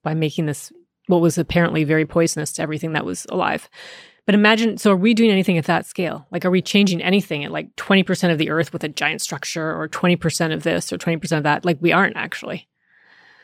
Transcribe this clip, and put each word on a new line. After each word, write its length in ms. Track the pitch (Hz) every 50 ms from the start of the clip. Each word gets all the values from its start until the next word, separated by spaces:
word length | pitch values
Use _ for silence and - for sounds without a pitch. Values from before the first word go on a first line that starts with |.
| -
by 100 | 156 156
making 320 | 160 156 151 - - 160
this, 260 | 151 143 - - - - - _ _ _ _ _ -
what 140 | 180 175
was 160 | 170 165 - 175
apparently 460 | 147 - - 170 170 165 160 160 156
very 220 | 143 156 156 156
poisonous 460 | 151 - 170 165 165 - 156 151 - -
to 80 | -
everything 320 | 165 151 156 147 156 160 156
that 120 | 151 -
was 200 | 175 180 - - -
alive. 380 | - 180 180 - - - - - _ - - - - - - - _ _ - -
But 80 | 202
imagine, 420 | 208 208 214 226 220 233 226 202 -
so 140 | - 208
are 40 | 196
we 200 | 180 185 226 233
doing 160 | 214 233 220
anything 260 | 202 190 185 - 180 165
at 80 | 151
that 220 | - 170 170 170 -
scale? 400 | - - 185 156 - 156 - _
Like, 160 | - 175 -
are 60 | 185
we 100 | 180 185
changing 400 | 175 - - 202 202 185 175 165
anything 420 | 151 180 190 202 190 - 160 143 143
at, 80 | -
like, 240 | 160 156 - - _ -
twenty 260 | - - 196 196 180
percent 280 | - 185 - - 175
of 60 | 165 147
the 140 | 156 151
Earth 200 | 156 160 165 -
with 120 | - 160 -
a 60 | 185
giant 320 | 143 - 143 151 160 -
structure 540 | - - 160 143 - - - 170 156 160 160
or 120 | 160 156 160
twenty 280 | - - - 180 175
percent 380 | 175 170 160 - - 170 160 160
of 80 | 165
this 320 | 156 165 170 170 - - 180
or 40 | 180
twenty 180 | - 170 165 151
percent 220 | - - 165 156
of 40 | 147
that? 200 | 151 147 151 -
Like, 140 | 175 165 139
we 100 | 170 170
aren't 240 | 160 175 196 180 - -
actually. 500 | - - - - - - - 156 - _ _ _ _ _ _ _ _ _ _ _ _ _ _ _